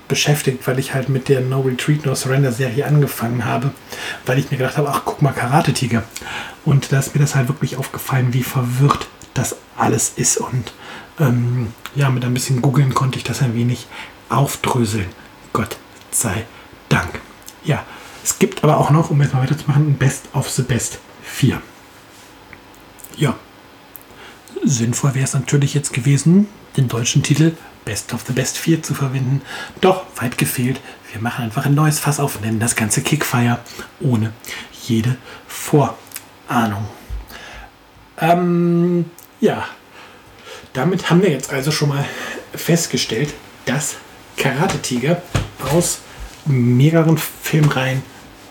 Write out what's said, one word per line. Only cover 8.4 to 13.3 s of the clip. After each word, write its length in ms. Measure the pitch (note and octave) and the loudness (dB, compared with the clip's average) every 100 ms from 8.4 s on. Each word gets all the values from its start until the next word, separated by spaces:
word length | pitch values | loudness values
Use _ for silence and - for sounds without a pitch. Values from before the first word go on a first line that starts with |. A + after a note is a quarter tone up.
verwirrt 640 | A#2+ C3+ B2 B2+ C#3 - - - - | 0 -2 -2 2 2 2 -4 -14 -8
das 220 | - B2 - - - | -4 -4 -6 -10 -2
alles 380 | A2 - - - | 0 0 -2 -2
ist. 220 | B2 - | -2 0
Und, 340 | - B2+ A2 - - - - - | -2 -4 -6 -10 -16 -16 -12 0
ähm, 480 | C#3+ B2 A#2+ B2 A2+ - - | 2 4 2 0 -2 -6 -8
ja, 160 | C3+ C#3 | 0 2
mit 140 | B2 | 2
ein 100 | B2 | 0
bisschen 280 | B2+ - C3 | -2 0 0
Googeln 320 | C#3+ C3 C3+ | 2 4 4
konnte 240 | - C3 B2+ | 2 0 -2
ich 60 | |
das 180 | - | -4